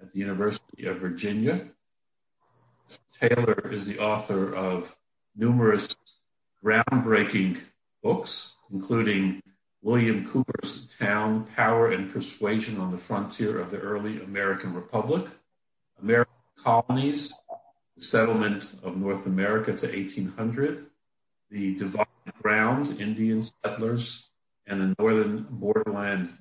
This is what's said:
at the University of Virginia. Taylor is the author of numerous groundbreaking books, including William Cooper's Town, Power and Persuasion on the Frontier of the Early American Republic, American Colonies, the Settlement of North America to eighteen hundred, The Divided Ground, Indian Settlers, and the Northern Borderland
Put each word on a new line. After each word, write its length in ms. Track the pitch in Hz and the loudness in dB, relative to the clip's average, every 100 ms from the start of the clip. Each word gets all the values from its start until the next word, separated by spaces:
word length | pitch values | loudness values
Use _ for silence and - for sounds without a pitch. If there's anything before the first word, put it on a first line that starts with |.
at 80 | 95 | -12
the 80 | 95 | -6
University 680 | 101 95 104 - _ - 92 | -4 0 0 -2 _ -10 -6
of 120 | 90 | -4
Virginia. 720 | 92 85 107 104 123 180 - - _ _ _ _ _ _ _ _ _ _ _ - _ - | -4 -4 -2 0 2 0 -4 -18 _ _ _ _ _ _ _ _ _ _ _ -20 _ 0
Taylor 500 | 120 120 117 104 - | 2 4 2 2 -2
is 160 | 101 98 | -6 -6
the 140 | 104 | -2
author 520 | 107 107 - 98 95 | -2 -2 -2 -2 -2
of 440 | 92 95 90 85 - _ _ _ 104 | -2 -2 -2 -6 -16 _ _ _ -2
numerous 600 | 117 120 113 104 - - _ _ _ _ _ _ | 2 4 4 4 0 -10 _ _ _ _ _ _
groundbreaking 960 | 104 110 117 127 113 107 98 104 92 90 - _ _ _ | 2 2 4 2 4 4 4 2 0 0 -8 _ _ _
books, 520 | 107 180 - - - _ - | 0 0 0 -10 -12 _ -10
including 680 | 98 98 117 110 98 95 90 - _ _ _ | -10 -2 0 2 2 0 -2 -10 _ _ _
William 440 | 104 123 113 101 92 | 0 2 4 2 0
Cooper's 680 | 135 127 - - - - - | -2 0 -2 -8 -12 -16 -6
Town, 480 | 104 104 110 110 - | -2 0 2 0 -2
Power 380 | - 113 117 117 | 0 2 6 4
and 200 | 95 95 | 2 -2
Persuasion 680 | - - - 104 110 110 104 | -6 -8 -4 0 0 -2 -4
on 120 | 92 | -4
the 80 | 90 | -6
Frontier 640 | - 101 101 - 107 98 | -4 -6 -4 -4 -2 -2
of 100 | 90 | -4
the 80 | 101 | -6
Early 420 | 98 104 107 107 | -4 -4 -4 -8
American 540 | 95 98 98 95 95 | -8 -2 0 0 -4
Republic, 520 | 90 - 113 117 170 185 - _ _ _ _ _ _ | -8 -4 -2 0 0 -2 -12 _ _ _ _ _ _
American 300 | 98 117 120 _ _ _ | 2 4 2 _ _ _
Colonies, 760 | 123 117 117 131 139 143 - - - - _ _ _ - | 2 4 4 2 2 0 -6 -14 -16 -18 _ _ _ -14
the 60 | |
Settlement 680 | - 113 113 107 104 98 - - | 0 2 4 4 0 -2 -6 -12
of 140 | 92 95 | -10 -4
North 300 | 98 95 95 | -2 -2 -2
America 500 | 92 98 110 110 98 | 0 2 0 0 -4
to 200 | - 98 | -4 -6
eighteen 360 | 95 - 90 - | -8 -6 -8 -4
hundred, 500 | 113 123 147 147 - _ _ _ _ _ _ | -4 0 -2 -2 -12 _ _ _ _ _ _
The 240 | 104 98 95 | -4 -4 -2
Divided 320 | 95 92 - _ - - | -4 -2 -2 _ -20 -4
Ground, 580 | 107 107 110 135 143 - | 0 4 4 2 0 -4
Indian 440 | 104 110 110 110 | -4 0 2 2
Settlers, 840 | 110 - 110 - 113 120 120 - - _ _ _ - | -2 -4 -6 -2 -2 -2 -4 -10 -16 _ _ _ -8
and 140 | 98 | 0
the 160 | 95 92 | 0 2
Northern 480 | 110 110 104 107 110 | 4 4 2 0 -6
Borderland 800 | 117 104 110 107 101 101 98 87 - | -6 0 2 2 -2 -2 -2 -4 -8